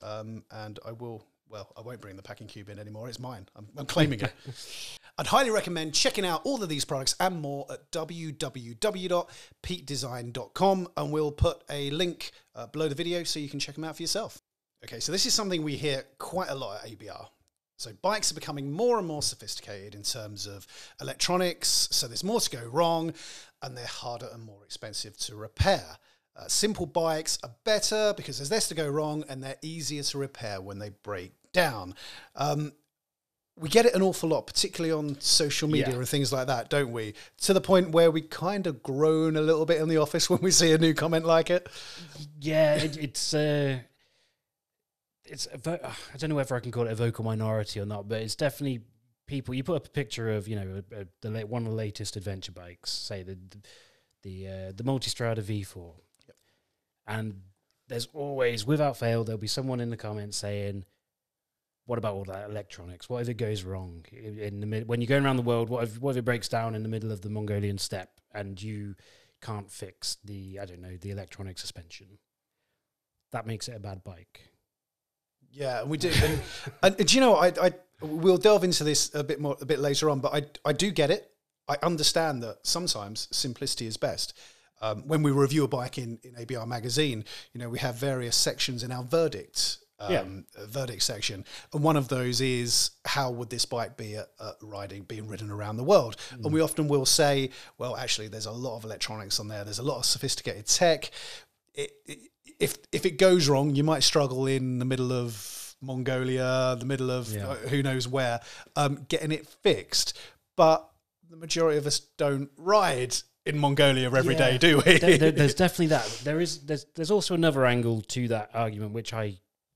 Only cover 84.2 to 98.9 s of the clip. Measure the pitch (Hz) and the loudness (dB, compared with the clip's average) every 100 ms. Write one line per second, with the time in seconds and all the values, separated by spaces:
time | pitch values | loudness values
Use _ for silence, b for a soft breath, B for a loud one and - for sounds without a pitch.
84.2 | - B B B B _ 110 107 143 156 | -8 B B B B _ -6 -6 -2 2
85.2 | 147 139 135 156 135 135 123 - 120 113 | 4 4 4 4 2 0 -4 -6 -8 -10
86.2 | 127 120 117 127 113 123 120 117 151 113 | -14 -14 -10 -8 -6 -6 -2 0 2 -2
87.2 | 107 B B 120 120 120 131 117 139 131 | -8 B B -12 -8 -4 -4 -2 -2 -2
88.2 | 120 - - - - 123 123 127 123 165 | 0 2 2 0 -2 -4 -6 -8 0 2
89.2 | 160 104 - - - - _ - 185 165 | 2 -2 -6 -2 -2 -4 _ -10 -2 -2
90.2 | 92 98 - - 107 131 127 101 - 107 | -2 -10 -16 -18 -10 -6 -6 -2 -2 0
91.2 | - 98 B B B 151 151 156 127 131 | -6 -6 B B B 2 4 4 2 0
92.2 | 123 120 131 123 120 117 - - - 143 | 0 0 0 0 2 2 0 -2 -4 -2
93.2 | 131 120 120 120 - 120 113 123 110 104 | -2 -4 -6 -4 -4 -4 -6 -8 -10 -10
94.2 | - - 107 - 107 101 98 95 90 113 | -12 -14 -14 -14 -14 -12 -10 -12 -12 -12
95.2 | 107 101 107 104 104 110 135 196 117 - | -10 -10 -8 -8 -6 -2 4 6 4 -6
96.2 | B 127 131 156 160 - 151 143 131 - | B -6 0 2 2 0 2 4 4 6
97.2 | 147 139 131 B B - 123 113 127 - | 6 4 0 B B -10 -8 -4 -4 -4
98.2 | 107 107 107 117 127 110 110 | -4 -10 -8 -8 -8 -8 -10